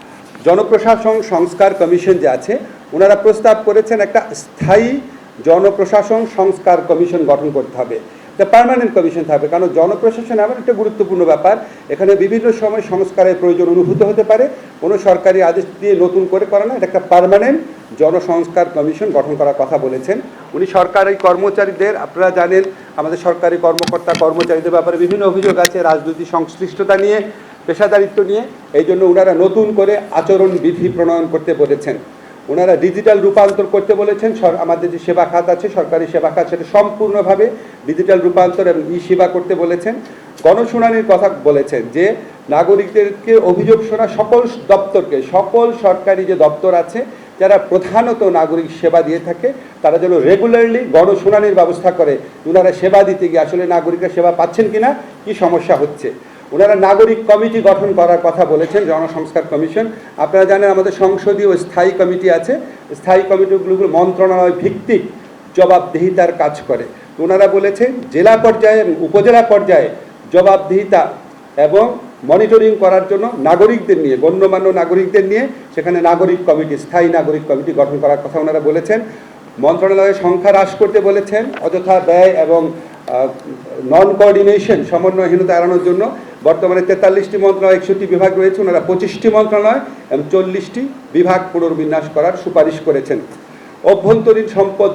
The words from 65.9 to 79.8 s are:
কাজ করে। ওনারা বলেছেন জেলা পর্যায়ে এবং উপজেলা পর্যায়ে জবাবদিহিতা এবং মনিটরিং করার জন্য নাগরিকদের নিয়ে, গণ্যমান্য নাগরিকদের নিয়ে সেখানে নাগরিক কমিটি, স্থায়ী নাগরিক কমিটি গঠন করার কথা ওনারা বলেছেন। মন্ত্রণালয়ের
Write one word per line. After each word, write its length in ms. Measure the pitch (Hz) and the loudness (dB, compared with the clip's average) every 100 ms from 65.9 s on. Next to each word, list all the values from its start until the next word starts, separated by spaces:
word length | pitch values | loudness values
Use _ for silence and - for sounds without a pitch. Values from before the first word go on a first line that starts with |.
| 160 185 185 175 | -2 -2 0 0
কাজ 300 | 170 151 147 - | 0 -4 -4 -6
করে। 160 | 120 113 - - - | -6 -6 -16 -18 -6
ওনারা 280 | 165 190 196 | 0 2 4
বলেছেন 440 | 190 202 - 240 254 - | 2 0 0 -2 -4 -6
জেলা 260 | - 190 190 | 2 4 6
পর্যায়ে 440 | 226 220 214 220 | 4 2 2 2
এবং 140 | 190 160 | 0 -2
উপজেলা 420 | - 202 202 240 | 0 2 4 4
পর্যায়ে 480 | 226 208 - 165 113 - - - - | 4 2 4 2 2 -4 -18 -20 -2
জবাবদিহিতা 760 | 175 185 196 - 185 196 185 151 - - - - - | 2 4 4 2 -2 2 0 0 -6 -18 -20 -10 0
এবং 400 | 151 190 240 - - - | 2 2 2 -2 -14 -10
মনিটরিং 520 | 127 175 220 220 220 208 | 0 2 4 4 4 2
করার 220 | 190 190 185 | 2 2 0
জন্য 220 | 196 233 220 | -2 -4 -2
নাগরিকদের 580 | 139 175 214 226 180 170 | 0 4 4 2 0 0
নিয়ে, 200 | 151 127 | 0 0
গণ্যমান্য 520 | 156 185 190 190 190 | 0 2 0 0 0
নাগরিকদের 560 | 185 165 180 185 208 190 | 0 0 0 0 0 0
নিয়ে 220 | 214 269 - - - | -2 -4 -8 -14 -8
সেখানে 260 | 160 175 | -4 0
নাগরিক 380 | 170 170 175 180 175 | 2 2 0 0 0
কমিটি, 320 | 156 151 143 | 0 -2 -6
স্থায়ী 320 | - 175 170 | -4 0 2
নাগরিক 320 | 165 147 151 151 | 0 -2 -4 -2
কমিটি 260 | 139 151 | -4 -2
গঠন 260 | 143 143 143 | -2 -2 0
করার 180 | 143 143 | 0 -2
কথা 160 | - 165 | -4 -4
ওনারা 200 | 156 156 | -2 -2
বলেছেন। 420 | 147 160 156 226 226 - - - - - | 0 -2 -2 -4 -6 -14 -20 -20 -20 -4
মন্ত্রণালয়ের 540 | 139 175 | -2 0